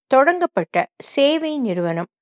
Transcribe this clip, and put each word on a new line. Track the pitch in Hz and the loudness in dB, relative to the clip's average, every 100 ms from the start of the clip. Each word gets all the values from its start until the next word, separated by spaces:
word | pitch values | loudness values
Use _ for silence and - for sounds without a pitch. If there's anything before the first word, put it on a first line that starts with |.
| - | 0
தொடங்கப்பட்ட | 262 294 349 349 - 160 175 - - | 2 4 2 -2 -4 -2 -4 -4 -8
சேவை | - - 277 320 311 302 | -6 0 2 2 -4 -4
நிறுவனம். | 233 175 170 165 180 _ | -4 -2 -2 -4 -8 _